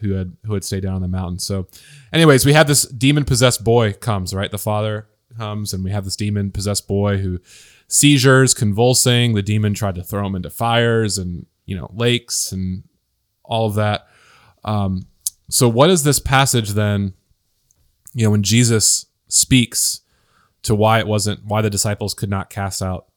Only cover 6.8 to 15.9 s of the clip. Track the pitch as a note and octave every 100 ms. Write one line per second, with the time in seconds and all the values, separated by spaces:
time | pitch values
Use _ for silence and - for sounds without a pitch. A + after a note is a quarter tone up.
6.8 | - G2+ G2+ G2 F#2+ F2+ _ - - _
7.8 | - - D3 C#3+ C3+ C3 C3 - G#2+ G2+
8.8 | B2 B2+ B2+ A#2+ A#2+ G#2+ G2+ G#2+ G#2+ G2+
9.8 | G#2 F2+ F2+ G2+ G2 F#2+ - - A#2 A#2
10.8 | A#2 A2+ G#2+ F#2+ F2+ F2 - _ - F#2+
11.8 | C2 G#2 A#2+ A#2+ - - - F#2+ F#2 F#2
12.8 | - _ _ _ _ _ - A#2 A2 G#2
13.8 | G#2+ G#2 _ _ _ _ _ _ - G#2+
14.8 | G2 F#2 - _ - - - - B2 A#2
15.8 | D#3